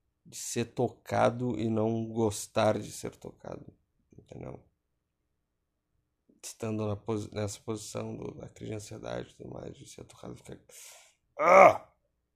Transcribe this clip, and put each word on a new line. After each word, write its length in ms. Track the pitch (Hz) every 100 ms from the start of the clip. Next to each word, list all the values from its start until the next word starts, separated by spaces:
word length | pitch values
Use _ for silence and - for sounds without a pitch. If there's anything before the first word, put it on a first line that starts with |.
| _ _ -
de 100 | -
ser 300 | - 120 117
tocado 920 | - 120 - - 107 117 120 123 -
e 100 | 113
não 380 | 110 110 113 110
gostar 680 | 110 113 - - - 107 110
de 120 | 87
ser 240 | - - -
tocado, 480 | - - - 50 - - _ _ _ -
entendeu? 440 | - - - - _ _ _ _ _ _ _ _ _ _ _ _ _ _ _ _ _ _
Estando 440 | - - 110 107 107
na 100 | 101
posi-, 360 | - 110 101
nessa 280 | 104 104 -
posição 560 | - 107 - 113 110 113
do, 180 | 120
da 140 | - 117
crise 220 | - 117
de 60 | 107
ansiedade 540 | 104 107 - 60 120
e 40 |
tudo 160 | - -
mais, 260 | - - -
de 100 | -
ser 160 | -
tocado, 300 | - - - 120
fica, 220 | - - _ - - - - _ _ -
"Ah! 480 | 156 190 185 - - _ _ _ _